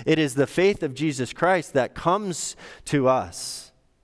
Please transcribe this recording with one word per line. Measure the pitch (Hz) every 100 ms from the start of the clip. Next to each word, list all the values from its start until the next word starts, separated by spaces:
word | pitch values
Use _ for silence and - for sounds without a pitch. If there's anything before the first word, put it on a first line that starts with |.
| 127
It | 156
is | 151
the | 127 135
faith | - 185 202
of | 151
Jesus | 123 156 131 123
Christ | - 180 185 -
that | 135 117
comes | - 165 190 208 165 - - - - -
to | 147 131
us, | 127 92 85 - - - _ _ _